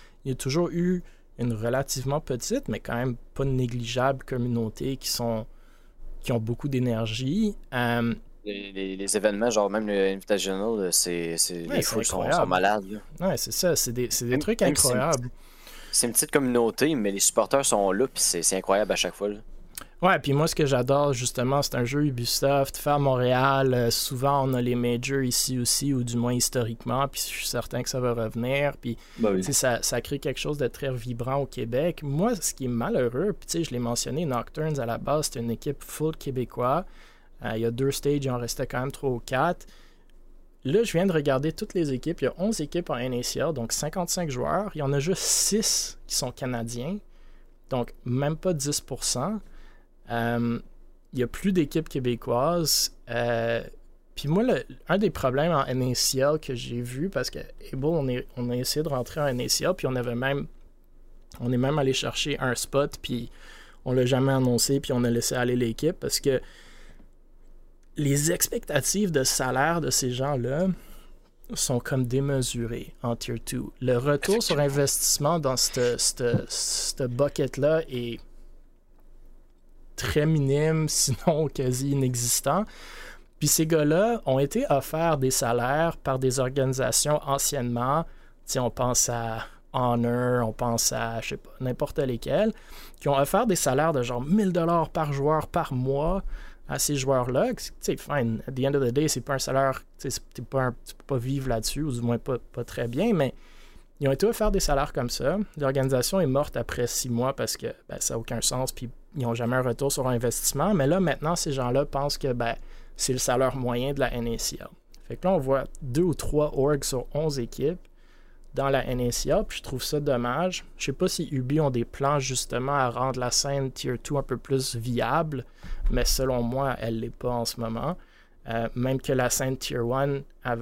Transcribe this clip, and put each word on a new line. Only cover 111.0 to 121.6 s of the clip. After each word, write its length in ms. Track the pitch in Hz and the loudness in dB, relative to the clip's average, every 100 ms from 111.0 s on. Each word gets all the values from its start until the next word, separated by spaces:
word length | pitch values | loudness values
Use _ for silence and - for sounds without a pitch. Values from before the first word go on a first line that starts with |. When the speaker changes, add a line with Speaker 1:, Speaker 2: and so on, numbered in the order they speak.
| 175 131 151 170 | 2 0 0 -2
Speaker 1:
ces 160 | 160 | -2
gens-là 340 | 135 123 131 147 | -2 2 2 2
pensent 320 | 139 143 - | 0 -2 -2
que, 140 | 139 | -2
ben, 220 | 123 120 113 - - - - | 0 -2 -2 -8 -16 -16 -4
c'est 180 | - | -2
le 60 | 127 | 0
salaire 360 | - 123 131 131 | 2 4 2 2
moyen 380 | 123 123 135 | -2 0 0
de 60 | 139 | 0
la 140 | 123 | 0
N 140 | 120 117 | 0 -2
A 100 | 117 | -2
C 200 | - - | -4 -6
L. 80 | - - - - - | -12 -18 -20 -20 -14
Fait 80 | 135 | -4
que 120 | 180 | 2
là, 60 | |
on 60 | 190 | 2
voit 240 | 131 135 - - | 2 0 0 -8
deux 220 | 139 127 | -4 2
ou 100 | 180 | 2
trois 380 | 143 - 147 151 139 | 2 0 2 2 2
orgs 280 | 135 143 | 2 2
sur 240 | 131 127 120 143 | 0 -4 -4 -2
onze 240 | 156 139 | -2 -2
équipes 400 | 117 - 135 175 - - - - - - - 135 | -4 -2 -2 -2 -8 -20 -20 -20 -20 -20 -10 -2
dans 140 | 139 | 2
la 160 | 135 - | 2 0
N 140 | 127 | 0
A 100 | 123 | 0
C 180 | - - | 0 2
L, 140 | 170 214 | 2 0
puis 100 | - | -6
je 60 | |
trouve 200 | - 123 | -8 -6
ça 160 | - 151 | -2 -2
dommage. 640 | 147 123 120 131 180 175 - - | 0 0 0 0 -2 -4 -10 -8
Je 80 | - | -6
sais 60 | |
pas 140 | 131 185 | 0 0
si 200 | - 165 | 0 -2
Ubi 280 | 135 127 | -2 0
ont 100 | 151 | 2